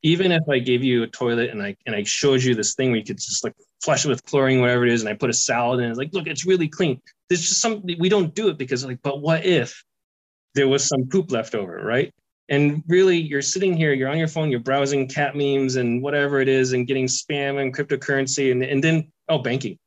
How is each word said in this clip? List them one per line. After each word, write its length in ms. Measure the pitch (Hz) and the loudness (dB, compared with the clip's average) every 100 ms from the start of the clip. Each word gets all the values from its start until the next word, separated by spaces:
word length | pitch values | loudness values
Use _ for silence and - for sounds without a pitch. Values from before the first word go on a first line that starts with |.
Even 280 | 156 175 190 | 2 2 4
if 120 | 170 156 | 2 2
I 120 | 131 | 0
gave 240 | 120 123 | 2 0
you 200 | 131 120 | 2 0
a 40 | 113 | 0
toilet 420 | - 123 117 117 | -2 -2 0 -2
and 120 | 107 | -4
I, 120 | 101 101 - | -8 -8 -6
and 80 | 107 | -4
I 80 | |
showed 400 | 101 - 147 135 | -4 0 2 2
you 100 | 127 | 2
this 220 | 113 101 - | 0 0 0
thing 160 | 131 | 0
where 80 | 113 | 0
you 60 | 104 | -4
could 120 | 98 | -10
just, 260 | - - | -6 -6
like, 100 | 113 - _ _ | -6 -10 _ _
flush 220 | - 151 151 | -2 0 0
it 40 | |
with 140 | 120 - | -2 -2
chlorine, 360 | 143 135 131 | 0 4 4
whatever 240 | 123 123 120 | 4 2 2
it 80 | |
is, 80 | 117 | 2
and 80 | 110 | -2
I 40 | |
put 160 | 107 127 | -4 -2
a 40 | |
salad 460 | 110 - 120 120 127 | -2 -2 0 0 0
in, 100 | 120 | -2
it's 80 | 117 | -4
like, 160 | 151 | -6
"Look, 140 | 185 160 | -6 -6
it's 180 | 139 170 | -6 0
really 220 | 185 156 | 2 0
clean." 320 | - 175 127 _ _ _ | 0 -2 -2 _ _ _
There's 120 | 180 | -2
just 200 | 165 - | 0 0
some, 220 | 233 214 180 170 | 0 -2 -6 -2
we 100 | 180 | 2
don't 240 | 208 165 | 2 2
do 160 | - 214 | 0 -2
it 80 | 156 | -2
because, 280 | 131 123 131 | -4 -4 -6
like, 140 | 123 | -6
"But 180 | 147 139 | -6 -4
what 240 | 151 160 185 | 0 0 2
if 380 | 165 120 - _ _ _ _ _ _ _ | 0 0 -10 _ _ _ _ _ _ _
there 140 | - 139 | 0 2
was 160 | 139 | 2
some 240 | - 135 127 | 0 -2 0
poop 240 | 190 - | -2 0
left 240 | 117 110 110 | -4 -4 -6
over," 280 | 98 87 | -6 -8
right? 280 | 104 120 - _ _ _ - | -2 0 -2 _ _ _ -2
And 340 | 143 147 147 160 | 2 2 0 2
really, 300 | 180 190 175 | 4 4 4
you're 240 | 160 143 | 0 -4
sitting 340 | 139 190 190 170 | -2 -2 0 2
here, 180 | 160 | 2
you're 160 | 135 131 | 2 0
on 100 | 156 | 0
your 80 | 160 | -2
phone, 240 | 160 156 | -2 -2
you're 80 | 123 | -2
browsing 480 | 120 135 139 143 131 | 0 0 2 0 -2
cat 280 | 151 143 143 | -2 -2 0
memes 420 | 139 139 135 127 | 0 2 0 0
and 260 | 120 120 | 0 -2
whatever 380 | 139 143 143 143 | 0 0 2 2
it 60 | 135 | 4
is 260 | 131 127 | 4 2
and 120 | 127 123 | 0 0
getting 220 | 135 127 | 0 0
spam 520 | - - 147 139 139 | -2 -4 -4 -2 -2
and 160 | 135 131 | -4 -4
cryptocurrency 760 | 143 135 - 139 131 127 135 | -4 -4 0 -2 0 0 0
and, 120 | 123 | 0
and 200 | 131 139 | 0 0
then, 280 | 160 160 156 _ - | 2 2 -2 _ -2
oh, 100 | 156 | -2
banking. 400 | 123 127 110 - | 0 -4 -4 -10